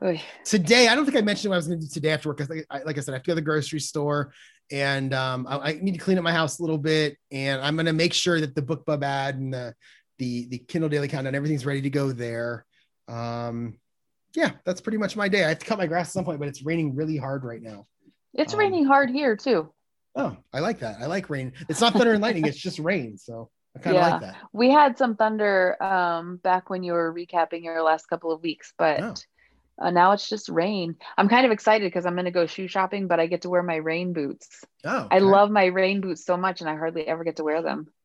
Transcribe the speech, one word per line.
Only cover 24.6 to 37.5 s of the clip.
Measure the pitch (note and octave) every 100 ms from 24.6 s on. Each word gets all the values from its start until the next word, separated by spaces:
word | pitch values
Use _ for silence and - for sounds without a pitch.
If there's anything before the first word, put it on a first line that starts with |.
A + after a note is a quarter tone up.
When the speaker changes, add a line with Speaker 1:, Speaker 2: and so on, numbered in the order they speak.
| B3
Speaker 1:
had | D4 C#4+ A#3
some | B3+ G#3
thunder, | A3 A3 G#3 F#3+ F3+ -
um, | F#3+ F#3+ F3 E3+ F3 F3+
back | F#3 F#3 F3+
when | F#3
you | F3
were | E3+ E3
recapping | E3+ F3 F3 E3 E3+
your | E3 E3
last | D#3+ D#3 -
couple | E3+ E3
of | D#3+
weeks, | E3 D3 - -
but, | E3 C#3+
Speaker 2:
Oh. | A3+ - - _ _ _ _ -
Speaker 1:
uh, | F3
now | F3 F3+
it's | G#3 -
just | G#3+ -
rain. | E3 F#3 G3+ E3+ D#3+ - -
I'm | G3
kind | A#3+
of | C4
excited | G#3+ A3 A3 F#3+
'cause | F3+ F3+
I'm | F3
gonna | F3+
go | F3 E3
shoe | - F#3
shopping, | G3 F#3+ G3 F#3+
but | E3+
I | E3+
get | F3
to | F3+
wear | F3+
my | F3+ D#3+
rain | D#3+ E3 F3+
boots. | E3 C#3+ - - - - _ D3+
Speaker 2:
Oh, | B3 G#2+
Speaker 1:
I | F#3+
Speaker 2:
okay. |
Speaker 1:
love | G3 G3 G#3
my | G#3+ F#3
rain | F#3 F#3+ G3
boots | F#3+ D#3
so | - F3+
much, | F#3 F3+
and | E3
I | D#3
hardly | E3 E3 D#3
ever | D#3+
get | E3 D#3+
to |
wear | D#3